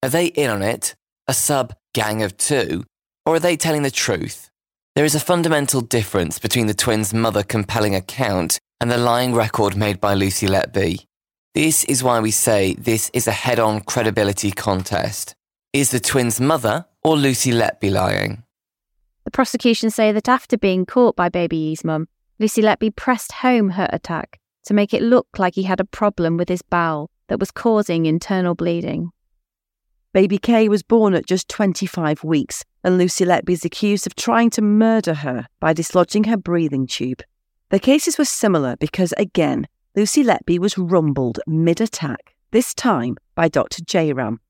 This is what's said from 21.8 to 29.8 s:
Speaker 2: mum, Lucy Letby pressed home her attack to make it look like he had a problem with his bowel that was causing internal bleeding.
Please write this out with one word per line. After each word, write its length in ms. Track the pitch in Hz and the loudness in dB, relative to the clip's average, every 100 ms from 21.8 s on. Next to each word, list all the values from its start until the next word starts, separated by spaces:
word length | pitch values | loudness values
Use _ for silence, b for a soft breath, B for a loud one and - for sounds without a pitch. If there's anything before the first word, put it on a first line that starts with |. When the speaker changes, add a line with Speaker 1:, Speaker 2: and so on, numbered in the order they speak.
Speaker 2:
mum, 240 | 170 156 160 _ _ _ | -4 -4 -6 _ _ _
Lucy 220 | 214 - | -2 2
Letby 340 | 214 202 220 - | 2 2 -2 -4
pressed 360 | - 247 - | -2 -2 -4
home 380 | - 254 247 202 | -2 2 2 2
her 180 | 180 180 | 0 -2
attack 460 | - - 165 - - _ _ - | -4 -6 -8 -8 -16 _ _ 0
to 80 | |
make 200 | 208 202 | 2 2
it 80 | - | 0
look 260 | 233 247 - - | 4 2 2 -2
like 180 | 185 185 | -2 0
he 80 | |
had 160 | 190 185 | -2 -2
a 60 | 190 | -2
problem 500 | - 208 202 165 165 | 0 -2 0 0 0
with 140 | 175 | 0
his 120 | 180 | -4
bowel 480 | - 175 170 156 151 _ _ | -2 -2 0 -4 -8 _ _
that 100 | - | -4
was 120 | 196 | -4
causing 540 | - 240 214 208 170 160 | -2 0 2 2 0 2
internal 480 | 160 - 190 180 | 0 0 -2 0
bleeding. 580 | 170 175 170 170 160 170 _ _ _ _ _ _ _ | -2 -2 -2 -4 -6 -8 _ _ _ _ _ _ _